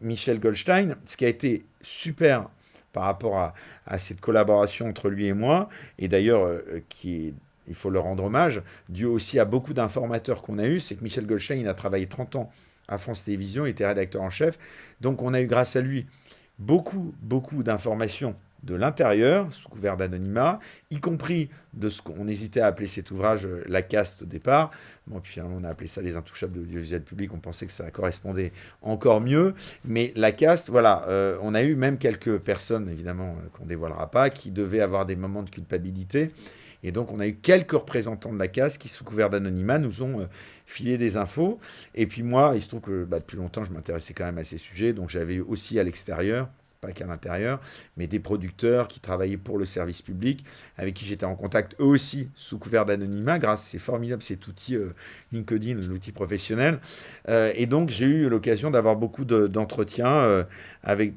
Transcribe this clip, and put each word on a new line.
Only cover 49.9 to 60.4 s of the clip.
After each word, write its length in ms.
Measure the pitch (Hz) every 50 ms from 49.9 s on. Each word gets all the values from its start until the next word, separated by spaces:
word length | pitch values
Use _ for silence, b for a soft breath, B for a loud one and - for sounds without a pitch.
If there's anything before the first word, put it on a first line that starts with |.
| 87 -
public, 440 | - - 95 92 104 127 143 139 - B B B B B B
avec 180 | B 92 98 95
qui 120 | 95 107
j'étais 180 | 101 101 98 -
en 100 | 92 95
contact, 400 | 92 - 98 82 110 107 - - -
eux 40 | 143
aussi, 440 | 139 143 135 - - - 139 131 127 -
sous 200 | - - - 113
couvert 280 | 107 - 107 113 113 107
d'anonymat, 560 | 101 101 101 98 98 101 101 107 131 170 175
grâce 220 | 135 107 107 104 -
à 80 | -
ces 80 | - 90
formidables, 420 | - - 127 117 117 117 123 113 -
cet 240 | - 101 90 -
outil, 300 | - 92 - - - 127
euh, 140 | 113 101 92 87 B B B B B B B -
LinkedIn, 420 | 113 107 95 117 107 107 117 123 110 92 90
l'outil 240 | 92 92 92 110 98
professionnel. 640 | - 101 85 104 95 - - 110 113 131 156 165 131 B B B B B B B B B -
Euh, 220 | 113 113 110 110 101
et 100 | 113 120
donc, 220 | 117 131 156 170 156
j'ai 180 | 113 95 120
eu 220 | 135 147 160 151 131
l'occasion 420 | 117 110 98 117 113 104 117 151
d'avoir 240 | 143 120 107 110 110
beaucoup 300 | 107 117 110 - - 135
de, 240 | 120 117 110 104 98
d'entretiens, 680 | 95 107 107 101 - - 104 - - - 120 127 143 151
euh, 260 | 131 113 101 92